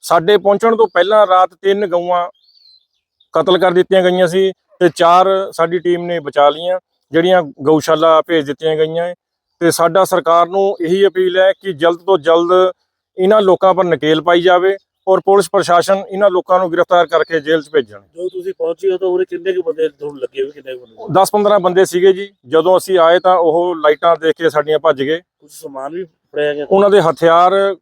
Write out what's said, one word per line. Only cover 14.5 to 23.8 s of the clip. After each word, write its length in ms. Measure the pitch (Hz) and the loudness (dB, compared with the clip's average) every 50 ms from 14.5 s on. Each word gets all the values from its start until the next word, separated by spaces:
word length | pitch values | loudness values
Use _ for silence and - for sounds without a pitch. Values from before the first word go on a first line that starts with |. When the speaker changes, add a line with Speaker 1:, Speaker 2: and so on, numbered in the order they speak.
| 180 180 175 190 196 196 _ _ _ _ _ - | 2 2 2 0 -2 -2 _ _ _ _ _ -2
Speaker 1:
ਔਰ 120 | 190 180 | -2 0
ਪੁਲਿਸ 280 | - - 196 196 190 - - | 2 2 2 2 2 0 -2
ਪ੍ਰਸ਼ਾਸਨ 520 | 202 170 156 175 175 165 180 196 196 196 156 | -4 0 2 0 0 2 0 -2 -4 -4 -10
ਇਹਨਾਂ 220 | 196 190 208 202 | -6 0 0 0
ਲੋਕਾਂ 280 | 180 185 165 _ 185 185 | 0 0 -2 _ 0 0
ਨੂੰ 140 | 190 180 160 | 0 -2 -2
ਗ੍ਰਿਫਤਾਰ 340 | 175 175 _ 185 175 170 | -2 -2 _ 2 0 0
ਕਰਕੇ 340 | 151 165 165 156 _ 165 160 | 0 0 -2 -2 _ -4 -6
ਜੇਲ੍ਹ 220 | 143 147 160 160 147 | -2 -2 -2 -2 -2
'ਚ 80 | 139 151 | -2 -4
ਭੇਜਣ। 280 | 151 127 104 104 98 | -4 -4 _ -10 -20
Speaker 2:
ਜੋ 280 | 101 _ _ 165 180 185 | _ _ _ -12 -12 -10
ਤੁਸੀਂ 240 | _ 185 175 190 190 _ | _ -10 -12 -12 -10 _
ਪਹੁੰਚੇ 340 | 165 165 170 _ - 196 185 | -8 -8 -8 _ -4 -4 -4
ਹੋ 40 | |
ਤਾਂ 120 | 180 190 185 | -4 -4 -4
ਉਰੇ 160 | 180 185 190 | -2 -4 -4
ਕਿੰਨੇ 280 | - 175 175 170 190 185 | -6 -8 -10 -8 -6 -6
ਕੁ 100 | 180 175 | -4 -4
ਬੰਦੇ 260 | 165 156 156 160 156 | -6 -4 -4 -4 -6
ਤੁਹਾਨੂੰ 300 | 143 139 143 147 147 139 | -6 _ -14 -14 -12 -10
ਲੱਗੇ 240 | 127 - _ 135 135 | -12 -12 _ -8 -8
ਹੋਏ, 80 | 139 | -8
ਕਿੰਨੇ 280 | 147 147 135 131 131 127 | -8 -16 -16 -16 -16 -16
ਕੁ 80 | 123 | -16
ਬੰਦੇ? 340 | _ _ _ 220 208 156 175 | _ _ _ -12 -4 0 0
Speaker 1:
ਦਸ 100 | 190 180 | 0 2
ਪੰਦਰਾਂ 300 | - 208 208 202 208 208 | 0 0 0 2 0 2
ਬੰਦੇ 240 | 175 - 180 180 190 | 0 0 2 2 0
ਸੀਗੇ 280 | 185 - 180 180 196 190 | 0 0 2 2 2 2
ਜੀ। 200 | 180 202 202 _ _ _ | 2 -4 -14 _ _ _
ਜਦੋਂ 320 | 123 131 160 160 175 185 180 | -2 -2 0 2 2 2 0
ਅਸੀਂ 200 | - - 190 180 | 0 0 0 2
ਆਏ 200 | 165 165 170 180 | 4 4 2 2
ਤਾਂ 180 | - 190 185 | 2 2 2
ਉਹ 400 | 180 170 170 151 170 175 180 175 | 2 2 0 0 0 -2 -2 -4
ਲਾਈਟਾਂ 400 | 165 | -2